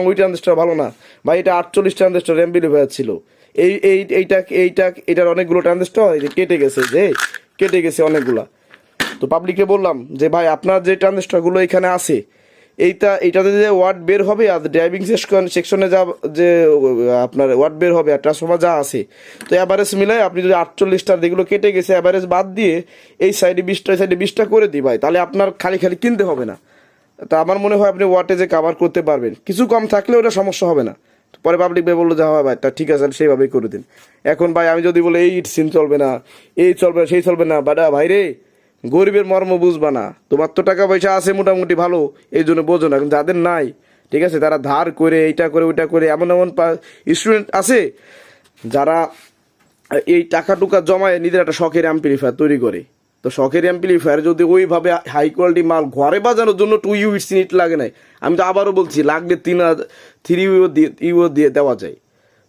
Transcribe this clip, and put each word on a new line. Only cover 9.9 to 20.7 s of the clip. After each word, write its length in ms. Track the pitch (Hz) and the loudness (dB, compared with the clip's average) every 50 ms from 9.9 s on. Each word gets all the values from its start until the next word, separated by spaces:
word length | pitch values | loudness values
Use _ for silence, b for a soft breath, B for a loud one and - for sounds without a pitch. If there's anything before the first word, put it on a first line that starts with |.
| 151 127 120 147 165 | -2 -4 -8 -10 -4
যে, 140 | 131 151 160 | -2 -2 0
"ভাই, 180 | - 170 170 | 0 2 0
আপনার 360 | 160 156 - - 180 190 190 180 | 0 0 0 0 0 0 0 2
যে 120 | 180 190 | 0 0
ট্রানজিস্টরগুলো 640 | 180 190 190 196 190 180 - - 170 165 175 180 185 | 2 0 0 0 -2 -4 -2 -2 0 0 0 0 0
এখানে 280 | 185 175 - 185 185 | 0 0 0 0 0
আছে, 340 | 185 180 180 - - 147 107 - b b b b b b b b b b | 0 -2 -2 -2 -2 -2 -2 -4 b b b b b b b b b b
এইটা, 400 | b 165 180 - - 214 202 196 | b 0 0 0 0 0 0 0
এইটাতে 340 | - - 175 - 190 190 196 | 0 0 0 0 2 2 2
যে 180 | 202 208 208 208 | 2 2 2 2
ওয়াট 280 | 202 180 185 190 190 | 2 2 2 0 0
বের 260 | 180 165 170 196 202 190 | -2 -2 0 0 0 2
হবে 260 | 196 208 208 226 202 | 0 0 2 2 2
আর 100 | 180 160 | 0 0
ড্রাইভিং 460 | 151 151 143 165 165 170 185 196 190 | -2 -2 0 0 0 0 -2 -4 -4
সেকশন, 420 | 185 226 - - - 196 190 185 | -2 -2 -2 -2 0 0 0 0
সেকশনে 420 | 175 - 180 175 - 196 190 190 185 | 0 -2 -4 -4 -2 -2 0 0 2
যা 160 | 180 190 185 175 - - - 156 | 2 2 0 0 -4 -8 -8 -6
যে, 340 | 151 156 175 175 175 170 165 | -2 2 2 4 4 4 4
আহ, 580 | 156 151 147 131 131 123 117 120 123 123 123 123 | 4 4 4 2 2 2 0 0 0 0 0 0
আপনার 320 | 120 - 131 135 131 127 | -2 -2 0 0 2 2
ওয়াট 180 | 127 147 156 156 | 2 0 0 0
বের 200 | 156 180 175 170 | 0 0 0 2
হবে 200 | 170 156 151 143 | 2 2 0 0
আর 60 | 139 | 0
ট্রান্সফর্মার 400 | 143 151 151 - 165 165 175 170 | 0 -2 -2 -2 -2 -2 0 0
যা 140 | 170 175 165 | 2 0 0
আছে, 300 | 147 139 - - 117 101 - B B B B B B B B | 0 -2 -4 -6 -8 -8 -8 B B B B B B B B
তো 60 | 170 | 0
অ্যাভারেজ 400 | 180 185 185 190 202 202 202 202 | 0 2 2 0 0 0 -2 -2
মিলাই 260 | 196 196 202 226 233 | -2 0 0 2 2
আপনি 200 | 202 180 175 185 | 0 0 -2 -2
যদি 120 | 180 185 190 | 0 2 2
আটচল্লিশটা 640 | 170 165 - | 0 0 -4